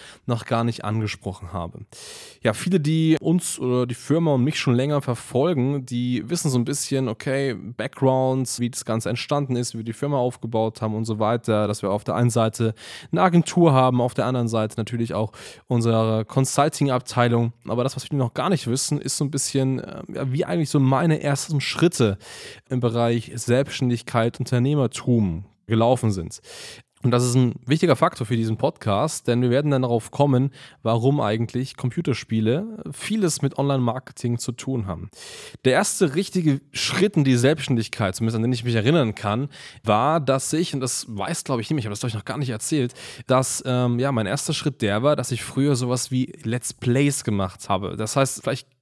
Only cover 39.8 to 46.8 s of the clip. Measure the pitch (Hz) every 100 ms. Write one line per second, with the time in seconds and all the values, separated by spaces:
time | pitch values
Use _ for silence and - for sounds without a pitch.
39.8 | - 107 135 165 135 135 - 156 180 139
40.8 | 127 - - 101 98 170 - 123 107 156
41.8 | 107 101 123 107 - - 127 110 - 151
42.8 | 123 - - - - 127 131 - 127 123
43.8 | 123 120 135 123 101 131 - 156 147 -
44.8 | 107 104 139 147 120 120 - - 143 123
45.8 | 123 123 - 131 131 - 110 120 - -